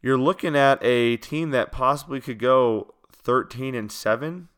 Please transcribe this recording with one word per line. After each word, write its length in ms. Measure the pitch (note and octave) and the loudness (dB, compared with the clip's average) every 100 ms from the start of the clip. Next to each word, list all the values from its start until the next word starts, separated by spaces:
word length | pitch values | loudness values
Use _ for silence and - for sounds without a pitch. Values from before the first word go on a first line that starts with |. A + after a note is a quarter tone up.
you're 160 | C#3 C3 | 2 2
looking 380 | C3+ F#3+ F3+ C#3+ | 2 0 0 4
at 260 | C#3 C3+ | 4 4
a 360 | A#2+ B2 A#2+ A#2 | 2 4 2 0
team 320 | - D3 E3 | -4 -6 -2
that 240 | C3 G#2+ | -2 -2
possibly 480 | - B2+ C#3+ C#3 C3+ | -2 0 -2 -4 -10
could 180 | C3 A2+ | -8 -4
go 540 | B2 C3 B2 A2 - _ _ | 2 4 4 0 -4 _ _
thirteen 640 | _ - B2+ - A#2+ C3 B2 | _ -2 0 -2 -8 -8 -6
and 160 | G#2+ | -8
seven 560 | - G#2+ A2+ D3+ F3+ E3+ | -6 -2 -2 -4 -10 -18